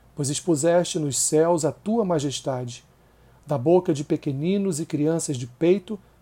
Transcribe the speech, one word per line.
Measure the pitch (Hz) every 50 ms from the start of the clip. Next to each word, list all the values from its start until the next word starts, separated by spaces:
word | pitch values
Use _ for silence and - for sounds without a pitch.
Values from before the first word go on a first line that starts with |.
| _ _ _
pois | - 143 131
expuseste | 147 - - 180 165 139 156 170 170 180 170 - - 180
nos | 151 143 127 -
céus | - - 156 156 160 170 175 160 147
a | 151
tua | - - - 202 220 233 208
majestade. | 185 175 151 135 143 131 - - 147 131 127 127 123 120 - - _ _ _ _ _ _ _ _ _ _ _ -
Da | - - -
boca | 120 160 175 185 180 - 160
de | 135 151
pequeninos | - 165 147 - 151 131 135 151 175 196 202 196 196 170 143
e | 165
crianças | - - 156 147 156 165 165 - - 143 120
de | 131
peito | 123 - - 165 170 185 202 - - 220 196 - _ _ _